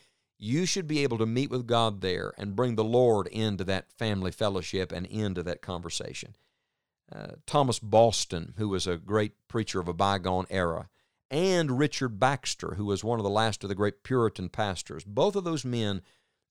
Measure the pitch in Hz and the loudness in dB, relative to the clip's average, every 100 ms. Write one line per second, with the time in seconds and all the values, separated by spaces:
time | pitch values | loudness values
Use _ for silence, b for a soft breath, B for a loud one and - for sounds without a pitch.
0 | b b b _ 104 143 180 202 156 151 | b b b _ -2 0 0 -2 0 0
1 | 139 117 113 117 139 127 120 117 113 101 | 0 2 0 0 0 -2 0 2 2 0
2 | 92 92 98 - 101 98 127 110 110 120 | -2 -2 -4 -6 -4 0 0 2 4 6
3 | 123 107 85 110 110 95 92 92 - - | 6 4 2 -2 -2 -2 -2 -2 -4 -6
4 | 113 101 92 - 107 98 80 95 90 87 | -2 -2 -2 -2 -2 -2 -2 -4 -4 -6
5 | 92 107 104 90 85 85 - 87 85 - | -6 -4 -2 -2 -4 -6 -8 -8 -6 -8
6 | 78 - - - _ _ _ _ _ _ | -8 -10 -14 -18 _ _ _ _ _ _
7 | _ - 50 - - 147 131 110 107 110 | _ -16 -14 -16 -2 2 4 2 4 8
8 | 117 - - 87 82 85 104 95 87 85 | 8 6 -2 -4 -8 -4 -2 0 -2 -4
9 | 90 107 107 - - 117 107 95 87 85 | 0 0 0 -4 -6 -4 -2 -2 -2 0
10 | 98 98 92 92 92 95 87 82 95 _ | 2 2 0 -2 0 0 0 -2 -8 _
11 | _ _ _ 143 190 180 156 123 147 - | _ _ _ 0 2 2 2 2 0 0
12 | 131 101 127 139 - - - 95 104 98 | -4 2 2 2 -4 -6 -6 -4 0 0
13 | 107 117 98 104 113 98 98 95 104 - | 0 0 2 2 2 -2 -4 0 0 -2
14 | - 131 110 - 90 - 104 87 - 78 | -2 0 0 0 -6 -4 -4 -4 -8 -12
15 | 98 104 190 202 175 160 127 117 107 95 | -6 0 2 0 -2 -4 -2 -2 -2 -4
16 | b b b b _ | b b b b _